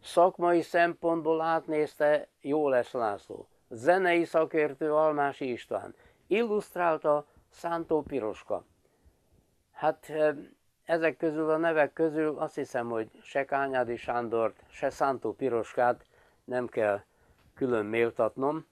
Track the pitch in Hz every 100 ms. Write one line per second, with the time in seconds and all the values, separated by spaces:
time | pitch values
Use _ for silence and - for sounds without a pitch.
0 | - - 180 180 175 175 151 175 170 165
1 | 170 165 156 160 160 165 156 151 151 -
2 | 147 151 - _ 147 151 147 127 117 131
3 | 113 101 - 104 - _ _ 117 131 180
4 | 185 175 165 165 160 160 151 135 156 151
5 | 156 147 143 135 135 117 - 104 95 -
6 | - _ _ 196 233 208 - 180 175 156
7 | 156 147 - _ _ - 170 170 165 160
8 | 139 135 107 95 - 95 - _ _ _
9 | _ _ _ _ _ _ _ - 151 156
10 | - 151 151 147 - _ _ _ - 165
11 | 160 - 165 151 156 156 165 156 143 -
12 | 160 151 156 135 151 - 135 127 117 113
13 | 110 - - 139 135 139 139 131 120 117
14 | - 120 117 113 110 - _ - 139 -
15 | 143 127 113 104 135 117 107 - 123 120
16 | _ _ _ _ - 127 120 - 107 101
17 | - _ _ _ _ - 131 117 104 113
18 | 117 - 110 - 135 156 156